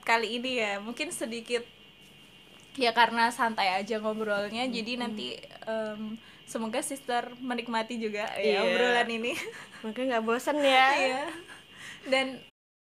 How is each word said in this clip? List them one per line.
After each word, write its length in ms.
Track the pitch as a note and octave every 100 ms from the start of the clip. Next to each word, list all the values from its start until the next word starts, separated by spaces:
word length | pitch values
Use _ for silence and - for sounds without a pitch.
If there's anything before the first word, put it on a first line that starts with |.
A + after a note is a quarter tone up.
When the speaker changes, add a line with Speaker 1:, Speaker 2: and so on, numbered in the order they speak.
Speaker 1:
kali 400 | - A#3 A3 A#3+
ini 160 | B3 B3+
ya. 240 | G#3+ G3+
Mungkin 240 | G#3+ B3 D#4
sedikit, 540 | - C#4+ A#3 A3 A#3+ A#3 - - - - - - - - - - -
ya 160 | A#3+
karena 400 | A3+ A3+ A3+ A#3
santai 400 | B3 A#3 A3 G3
aja 240 | F#3 G3+ A3
ngobrolnya, 720 | G#3+ G#3+ G#3+ G3+ G3+ A3+ B3+
Speaker 2:
Mm-mm. 80 | A#3+
Speaker 1:
jadi 160 | A3 B3
nanti, 400 | A3+ G#3+ B2 - - -
em, 560 | - A3 G#3+ G#3+ G#3+ A3 - -
semoga 400 | - A#3+ A3+ A#3+
sister 480 | - C4+ - A#3+ B3 B3
menikmati 560 | B3+ B3 A#3 A3+ A3 A#3+
juga 320 | A3 G#3 G3+ -
ya 240 | G#3 G3+
Speaker 2:
Iya. 80 | G3+
Speaker 1:
obrolan 420 | F3+ B3 A#3+ A#3
ini. 240 | A#3 A#3 E4 G#4 - - -
Speaker 2:
Semoga 220 | A3 G#3+
nggak 220 | C4 A#3 A3
bosan 340 | A#3 D#4 D4
ya. 280 | C#4 C4 C4 C#4+
Speaker 1:
Iya. 240 | C4 C4 D#4 E4 F4+ - - - - - D4
Dan, 160 | C4 C4 B3+ - _ _ _